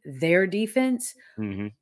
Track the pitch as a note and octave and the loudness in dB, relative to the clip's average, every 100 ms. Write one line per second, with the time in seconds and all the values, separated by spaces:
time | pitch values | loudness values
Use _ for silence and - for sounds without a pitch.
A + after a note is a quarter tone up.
0 | D3+ C3 D#3+ F3+ F#3+ G3+ A3 B3+ C4 B3 | -14 -2 2 4 4 0 0 2 2 0
1 | - - - - G#2 F#2+ G#2 G#2+ | -4 -12 -14 -8 -6 -4 -6 -10